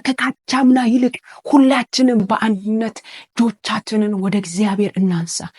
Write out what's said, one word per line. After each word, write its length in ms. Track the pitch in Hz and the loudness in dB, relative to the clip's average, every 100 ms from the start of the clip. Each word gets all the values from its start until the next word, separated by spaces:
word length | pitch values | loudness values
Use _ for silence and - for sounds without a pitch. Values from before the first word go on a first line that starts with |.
ከካቻምና 760 | 262 262 254 - - 262 262 254 240 | -2 -2 -4 -6 -4 0 4 4 2
ይልቅ 280 | 247 247 - - - - | 2 0 -2 -14 -16 2
ሁላችንም 720 | 285 262 262 233 - 254 233 190 | 4 4 2 -2 0 2 2 0
በአንድነት 720 | 220 220 196 202 220 226 - - - - | 0 0 -2 -2 -4 -4 -8 -18 -20 -6
እጆቻችንን 840 | - 233 - - - - 220 208 202 | -2 -2 -2 -6 -8 -4 -2 0 -2
ወደ 200 | 190 202 | -2 -2
እግዚአብሔር 540 | 180 175 208 196 202 - | -2 -2 0 0 -2 0
እናንሳ። 420 | 190 175 170 - - | 0 0 -4 -8 -12